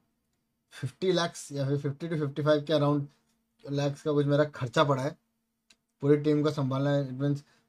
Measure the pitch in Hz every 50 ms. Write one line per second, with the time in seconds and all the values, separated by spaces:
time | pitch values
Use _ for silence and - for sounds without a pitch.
0 | _ _ _ _ _ _ _ _ _ _ _ _ _ _ - - - 131 - -
1 | 185 190 180 170 165 143 - - - - 143 139 135 135 143 143 147 143 139 -
2 | 170 165 170 151 151 139 139 156 147 151 151 147 147 147 160 147 147 143 147 147
3 | 143 143 _ _ _ _ _ _ _ _ _ _ - 139 143 143 143 143 143 -
4 | - 156 147 147 143 143 143 143 151 147 - - 135 117 - 160 156 143 139 123
5 | 127 151 170 _ _ _ _ _ _ _ _ _ _ _ _ _ _ _ _ -
6 | 143 139 151 147 147 151 151 151 147 156 147 156 135 127 131 135 139 143 143 143
7 | 139 127 127 131 143 143 143 143 - _ _ _ _